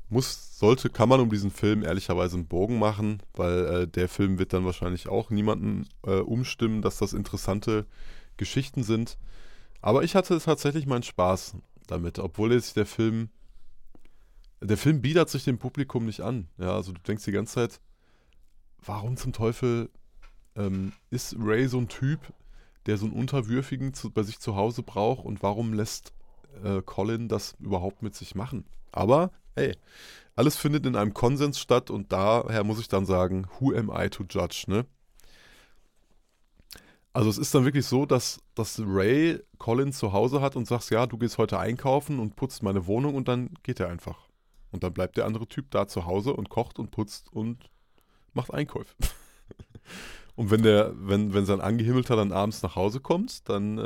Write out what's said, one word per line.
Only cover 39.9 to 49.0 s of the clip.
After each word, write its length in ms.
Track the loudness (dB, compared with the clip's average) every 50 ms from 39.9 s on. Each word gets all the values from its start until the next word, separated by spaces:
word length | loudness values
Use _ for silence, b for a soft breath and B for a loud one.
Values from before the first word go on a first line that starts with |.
| -2
zu 200 | -4 -2 0 2
Hause 280 | 2 2 4 2 2
hat 140 | 0 0 -2
und 100 | -2 -2
sagt, 220 | -2 -2 -2 0 0
ja, 160 | 2 2 2
du 120 | 0 -2
gehst 200 | -2 -2 -2 0
heute 220 | 2 0 2 2 0
einkaufen 600 | -2 -2 -4 -2 0 2 2 2 0 -2 -4 -2
und 160 | -4 -4 -4
putzt 280 | -4 -6 -6 -4 -2 -2
meine 240 | 0 0 0 0
Wohnung 260 | 0 0 0 0 0 -2
und 140 | -2 0
dann 240 | 0 0 -2 -2 -6 -10 -10
geht 180 | -8 -6 -4 -4
er 100 | -4 -6
einfach. 280 | -6 -8 -12 -12 -14 -16 _ _ _ _ _ _ _ -20 -18 -12
Und 120 | -8 -6 -4
dann 100 | -4 -2
bleibt 240 | -2 -4 -2 -2
der 80 | -2 -2
andere 200 | -2 -2 -4 -6
Typ 220 | -8 -10 -10 -6 -2
da 180 | -2 -2 -2
zu 180 | -2 -4 -6 -4
Hause 260 | -2 -2 0 0 0 -2
und 160 | -4 -4 -4
kocht 300 | -4 -4 -4 -4 -6 -12
und 100 | -12 -8
putzt 420 | -4 -4 -4 -4 -6 -16 -16 -10
und 380 | -8 -6 -6 -6 -6 -10 -14 -20 _ _ _ _ _ _ _ _ _ _ _ _ -6
macht 180 | -6 -6 -4 -4
Einkäufe. 420 | -4 -4 -4 -6 -10 -10 -10 -6
<laughs> 40 | -2